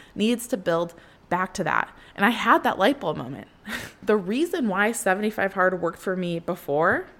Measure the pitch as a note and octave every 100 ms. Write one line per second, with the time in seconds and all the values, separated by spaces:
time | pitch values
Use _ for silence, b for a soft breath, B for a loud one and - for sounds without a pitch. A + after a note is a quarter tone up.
0 | B - G#3+ A#3+ - A3 F3+ E3+ E3+ -
1 | B B - F3 F#3 - D#3 A#1 - -
2 | B B G3+ A#3 A3 D#4+ B3+ - G3+ C#4+
3 | E3+ D3+ - C3+ - - - B B B
4 | - G#3+ F3+ B3 F4 F4+ A3+ F#3 G#3 A#3
5 | F#3+ F#3+ G#3+ G#3 G3 F#3+ F#3 F#3 E3+ -
6 | - F#3 F3 E3 E3+ F3+ - D3 F3 C4+
7 | F#4 -